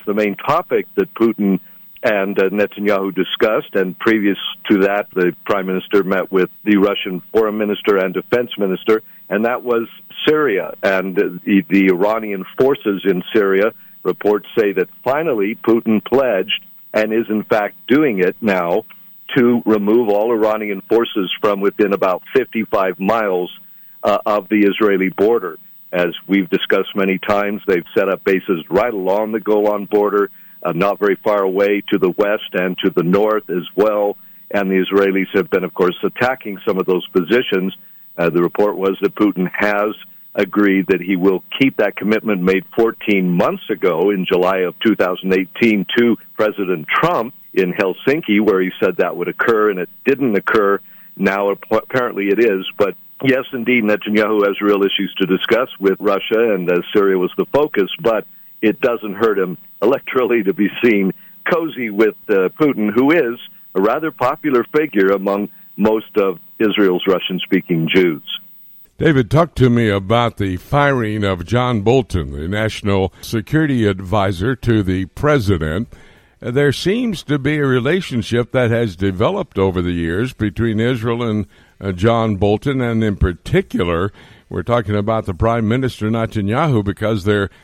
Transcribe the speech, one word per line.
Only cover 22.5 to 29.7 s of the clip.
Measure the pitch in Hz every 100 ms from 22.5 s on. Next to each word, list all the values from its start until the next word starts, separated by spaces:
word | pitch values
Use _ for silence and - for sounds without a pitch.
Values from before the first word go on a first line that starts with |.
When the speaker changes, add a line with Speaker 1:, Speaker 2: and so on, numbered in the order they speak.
| 113 101 107 95 90
Speaker 1:
miles, | 98 113 107 90 87 - - _ _ _
uh, | 110 98 -
of | 104 95
the | 107 101
Israeli | 92 107 98 95
border. | - 104 117 90 78 _ _ _
As | 90 87 82 -
we've | 98 90
discussed | 95 - 101 95 104
many | 95 95
times, | - 101 101 104 -
they've | 90 - -
set | 98
up | 90
bases | - 95 - 87 -
right | 92 120
along | 107 92 101 107
the | 110
Golan | 98 107 104